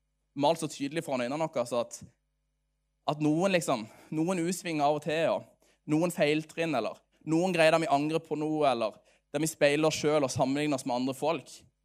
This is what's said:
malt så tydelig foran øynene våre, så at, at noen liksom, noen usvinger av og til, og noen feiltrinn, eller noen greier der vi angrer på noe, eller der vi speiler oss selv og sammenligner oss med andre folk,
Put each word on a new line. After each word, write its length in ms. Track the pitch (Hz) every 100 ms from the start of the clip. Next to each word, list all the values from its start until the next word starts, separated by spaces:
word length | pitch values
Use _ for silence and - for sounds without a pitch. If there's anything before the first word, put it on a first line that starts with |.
| _ _ _ 143
malt 220 | 143 165
så 80 | 156
tydelig 320 | - 139 160
foran 220 | 156 127 120
øynene 180 | 151
våre, 220 | 156 135 120
så 160 | 120
at, 160 | 113 - - _ _ _ _ _ _ _ _ _ -
at 120 | 151
noen 280 | 151 156 196
liksom, 320 | 180 165 127 113 - - 156
noen 260 | 165 185 165
usvinger 400 | 190 175 151 143
av 120 | 151
og 20 |
til, 320 | 160 156 147 101
og 560 | - _ _ _ -
noen 220 | 151 175 190
feiltrinn, 600 | 147 156 151 - 165 131
eller 160 | 104 82 _ _ 151
noen 260 | 160 185 165
greier 200 | 160 165
der 80 |
vi 80 | 156
angrer 320 | 143 151 160
på 140 | - 151
noe, 240 | 156 156 143
eller 240 | 120 110 - _ _ _
der 120 | 147
vi 80 | 160
speiler 380 | - 147 147 156
oss 100 | -
selv 280 | 151 151 135
og 40 |
sammenligner 460 | - 131 143 151 135
oss 80 | 131
med 80 | 123
andre 200 | 131 131
folk, 340 | 147 160 - - - _